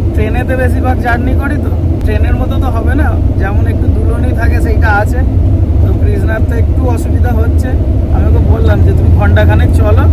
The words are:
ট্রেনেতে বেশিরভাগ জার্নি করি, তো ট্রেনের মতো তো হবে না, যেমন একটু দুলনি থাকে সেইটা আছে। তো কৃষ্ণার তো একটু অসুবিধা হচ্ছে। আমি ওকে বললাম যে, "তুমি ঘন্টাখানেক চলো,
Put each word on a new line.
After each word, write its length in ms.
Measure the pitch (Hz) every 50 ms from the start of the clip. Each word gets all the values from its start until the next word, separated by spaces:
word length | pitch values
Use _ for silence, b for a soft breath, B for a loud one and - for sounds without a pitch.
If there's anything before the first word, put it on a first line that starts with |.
| - - -
ট্রেনেতে 420 | - 214 220 240 262 254 - 254
বেশিরভাগ 460 | 254 254 - - - - - - -
জার্নি 320 | - 240 233 233 233 247 -
করি, 220 | - - - -
তো 440 | - - - - - - - - - -
ট্রেনের 320 | - 214 214 226 - -
মতো 200 | - - - -
তো 120 | - - -
হবে 280 | - - - - -
না, 160 | 294 320 - - - - - - -
যেমন 300 | - - - - - -
একটু 200 | - - - -
দুলনি 460 | - - - - - - - - -
থাকে 280 | - - - - -
সেইটা 280 | - - - - - -
আছে। 280 | 208 202 208 - - - - - - - - - - - - - - - - -
তো 60 | -
কৃষ্ণার 460 | - - - - - - - - - - -
তো 60 | -
একটু 320 | - - - - - - -
অসুবিধা 420 | - - - - - 262 - -
হচ্ছে। 380 | - 220 233 254 262 - - 254 254 - - - - - - - -
আমি 100 | - -
ওকে 260 | - - - - -
বললাম 300 | - - - - - -
যে, 100 | - -
"তুমি 180 | - - - - - -
ঘন্টাখানেক 560 | 202 196 202 208 214 214 208 - - - -
চলো, 280 | 226 220 214 214 - - 190